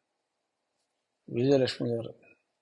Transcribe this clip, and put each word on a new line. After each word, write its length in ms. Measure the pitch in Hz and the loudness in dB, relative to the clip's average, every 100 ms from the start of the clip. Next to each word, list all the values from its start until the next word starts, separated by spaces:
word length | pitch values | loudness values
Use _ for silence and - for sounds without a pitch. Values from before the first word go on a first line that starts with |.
| _ _ _ _ _ _ _ _ _ _ _ _ - | _ _ _ _ _ _ _ _ _ _ _ _ -8
విజయలక్ష్మి 600 | 120 131 139 127 - 127 | -2 2 4 2 -2 -4
గారు 220 | 117 - - - _ _ _ | -4 -6 -14 -20 _ _ _